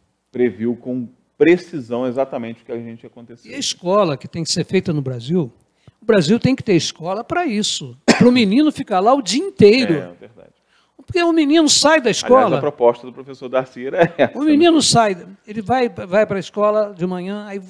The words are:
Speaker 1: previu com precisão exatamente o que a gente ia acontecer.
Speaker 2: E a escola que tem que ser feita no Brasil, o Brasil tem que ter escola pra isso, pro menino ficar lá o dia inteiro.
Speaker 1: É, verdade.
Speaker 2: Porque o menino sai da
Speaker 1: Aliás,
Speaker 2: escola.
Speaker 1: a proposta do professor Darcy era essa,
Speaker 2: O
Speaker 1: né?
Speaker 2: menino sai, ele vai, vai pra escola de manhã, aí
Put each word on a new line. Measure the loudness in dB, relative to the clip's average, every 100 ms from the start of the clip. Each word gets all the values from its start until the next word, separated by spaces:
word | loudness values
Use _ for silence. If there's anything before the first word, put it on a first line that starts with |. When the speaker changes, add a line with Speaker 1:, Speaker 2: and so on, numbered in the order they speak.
| _ _ _
Speaker 1:
previu | -2 -2 -2 -6 -6
com | -8 -10 -10 _ _ 0
precisão | 2 2 -2 -12 -8 -6 -4
exatamente | -4 -4 -6 -10 -14
o | -12
que |
a | -12
gente | -12 -16
ia | -20
acontecer. | -20 -20 -20 -16
Speaker 2:
E |
a | -10
escola | -8 -6 -2 0 0 -4
que | -10
tem | -10
que | -6
ser | -6
feita | -2 -2 -2
no | -4
Brasil, | -4 -8 -4 -2 -2 _ _ _ _ _
o |
Brasil | 0 2 2 2
tem | 0 -2
que |
ter | 0
escola | 0 0 -8 -8 -8
pra | -6 -4 -2
isso, | -2 -4 -6 -10 -8 0 4
pro | 4
menino | 4 2 2 2
ficar | -2 -4 0
lá | 2
o | 2
dia | 0 -4
inteiro. | -4 4 6 6 2
Speaker 1:
É, | -4 -6 -18
verdade. | -20 _ -20 _ _ _ _ _ -6
Speaker 2:
Porque | -2
o | 2
menino | 2 4 4 4
sai | 4 4 4
da |
Speaker 1:
Aliás, | 2 -2
Speaker 2:
escola. | 4 4 4 0
Speaker 1:
a |
proposta | -2 2 2 2 -4
do |
professor | -18 -20 -14 -4
Darcy | -4 -4 -8 -6
era | 0 0 2
essa, | -2 0
Speaker 2:
O |
Speaker 1:
né? | 0
Speaker 2:
menino | 4 4 4
sai, | 2 2 2 -2 -12 -20 -16
ele | -10
vai, | -4 -2 -2
vai | -6 -2 0
pra | 0 -2
escola | -8 -2 0 0 -2 -4
de | -6
manhã, | -6 -8 -10 -12
aí | -14